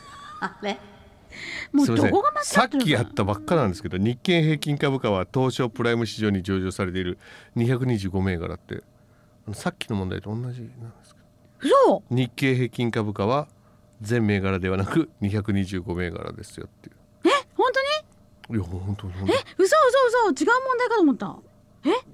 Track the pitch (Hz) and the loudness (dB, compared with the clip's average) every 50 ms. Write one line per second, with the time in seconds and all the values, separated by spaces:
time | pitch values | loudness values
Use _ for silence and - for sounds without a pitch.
0 | - - - - - - - - 185 190 - - - 202 208 - - - - - | -20 -20 -20 -18 -18 -16 -14 -10 -10 -10 -10 -8 -8 -8 -8 -8 -12 -20 -20 -20
1 | - - - - - - - - - - - - - - - 285 285 - 117 107 | -20 -20 -20 -20 -20 -20 -18 -16 -14 -12 -12 -12 -8 -2 0 2 2 4 4 4
2 | 101 104 - 392 480 587 605 605 - - - 196 254 254 - 277 247 156 147 113 | 4 4 4 4 2 2 0 -2 -4 0 2 2 2 2 2 0 2 2 2 2
3 | 120 - - - 104 98 104 98 - - 180 160 131 98 87 - - 87 87 92 | 0 -2 -2 -2 0 0 0 -2 -2 0 0 2 2 0 -2 -4 -6 -6 -2 0
4 | 98 117 123 - - - 175 170 156 156 156 147 - 151 143 143 - 143 135 131 | 0 0 0 -2 0 0 2 4 4 2 0 0 -2 -2 -2 0 0 0 0 0
5 | - 113 101 92 92 - - 131 131 131 120 - 131 123 113 - 117 117 117 117 | 0 0 0 0 0 -2 0 0 0 0 0 0 -2 -4 -2 -2 0 0 2 2
6 | 117 104 - - 107 107 101 95 87 98 98 95 92 95 92 - 101 92 87 92 | 0 -2 -2 -2 0 0 0 0 0 0 -2 -2 -2 -2 -2 -4 -4 -2 -2 -2
7 | 92 90 90 - - - - - - - - 120 117 120 131 120 127 127 123 104 | -2 -4 -4 -8 -10 -20 -20 -20 -16 -8 -4 -2 0 2 2 0 2 0 0 0
8 | 98 95 90 95 92 98 92 82 85 87 85 - _ - - - - _ _ _ | 0 -2 0 0 0 0 0 -2 -4 -6 -8 -10 _ -12 -12 -12 -12 _ _ _
9 | _ _ _ _ _ _ _ _ - - 104 - - 180 175 - - - 117 98 | _ _ _ _ _ _ _ _ -14 -14 -12 -6 -6 -6 -6 -6 -8 -6 -4 -4
10 | 95 92 95 92 95 101 107 117 123 123 123 123 113 113 123 127 117 117 - - | -4 -4 -6 -8 -8 -8 -8 -8 -8 -8 -10 -12 -14 -16 -16 -18 -18 -18 -18 -20
11 | - - - _ _ _ _ _ _ _ _ - - 285 440 554 539 381 214 - | -20 -20 -20 _ _ _ _ _ _ _ _ -4 2 4 6 6 6 6 4 2
12 | - - 123 123 131 123 - - 139 135 131 123 127 117 - - 123 117 110 117 | 0 -2 0 0 0 0 -2 0 0 2 2 2 0 -2 -2 -2 -2 0 0 -2
13 | 107 104 101 101 98 104 127 143 151 - - _ _ _ _ _ _ _ _ - | -2 -2 -2 -2 0 0 0 0 -2 -6 -12 _ _ _ _ _ _ _ _ -12
14 | 110 104 120 120 110 104 104 98 95 95 95 92 90 92 95 95 98 92 - 165 | -4 -2 0 2 2 4 2 2 2 0 0 0 0 0 0 0 0 0 0 0
15 | 151 - - - 104 101 101 107 101 - 101 98 95 90 98 92 87 - 87 87 | 0 0 -4 -4 -2 -2 0 0 0 0 0 0 0 0 -4 -6 -6 -4 -4 -4
16 | 90 87 85 85 80 80 82 82 - - - - - - _ _ - - - _ | -4 -4 -6 -8 -10 -10 -12 -14 -16 -16 -16 -16 -16 -16 _ _ -20 -20 -20 _
17 | _ _ _ _ - 339 523 554 523 _ - - 415 508 494 523 539 571 605 622 | _ _ _ _ 0 2 2 2 -2 _ -2 0 0 2 2 0 0 0 -2 -4
18 | 605 - - - - _ _ _ - - 117 107 92 85 92 92 92 101 101 101 | -6 -10 -20 -20 -20 _ _ _ -12 -6 -4 -4 -4 -4 -8 -8 -6 -6 -6 -6
19 | - 95 90 92 98 95 415 539 - - - - 370 381 571 640 622 508 453 554 | -8 -12 -10 -6 -2 0 0 0 -2 -4 -2 0 2 4 6 6 6 6 4 4
20 | 523 480 440 494 466 392 269 - 302 381 466 508 539 539 508 466 494 440 453 440 | 4 4 4 2 2 2 0 0 2 2 2 2 2 0 0 0 0 0 2 4
21 | 359 285 247 - 208 170 - - - - _ - _ _ _ _ - - 392 508 | 4 4 2 0 -4 -10 -12 -14 -18 -20 _ -20 _ _ _ _ -2 -2 -2 -2
22 | - - | -2 -8